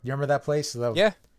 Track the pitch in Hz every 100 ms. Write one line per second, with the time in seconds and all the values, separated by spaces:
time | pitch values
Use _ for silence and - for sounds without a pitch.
0 | 123 139 143 139 - 151 143 120 120 151
1 | 208 - _